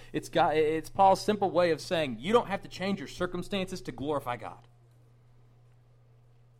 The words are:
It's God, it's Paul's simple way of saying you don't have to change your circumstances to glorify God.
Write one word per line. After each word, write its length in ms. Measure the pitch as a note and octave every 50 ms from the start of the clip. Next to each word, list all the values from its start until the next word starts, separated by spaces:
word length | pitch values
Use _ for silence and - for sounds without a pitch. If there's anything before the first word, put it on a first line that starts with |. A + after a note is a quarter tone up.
| - -
It's 160 | - D3+ - -
God, 280 | - E3 D#3+ E3+ D3
it's 340 | D#3+ D#3 D3+ D#3+ D#3+ D#3 -
Paul's 320 | - - G3 F#3+ G3 F#3+
simple 280 | - - G#3 G3 G3 F#3
way 200 | D3 E3+ F3+ F3
of 100 | D#3+ C#3
saying 380 | B2 - F#3 E3 D#3 C3+ A#2+ G#2+
you 140 | B2 F3+ A3
don't 140 | A#3+ G#3+ F3
have 140 | G3 F#3+ -
to 40 | D3+
change 300 | B2 - F#3 G3 G3 -
your 100 | C#3+ -
circumstances 720 | - - F3+ F3 F3+ F3+ E3+ - G#3 G3 F#3 F#3 F#3+ F3
to 100 | - -
glorify 440 | C3 B2 C3 D3 D3+ C#3 - B2 B2
God. 220 | A#2 G#2 F2 - - - - - _ _ _ _ _ _ _ _ _ _ _ _ - - _ _ - _ _ _ _ _ _ _ _ _ _ - - _ _ _ - - _ _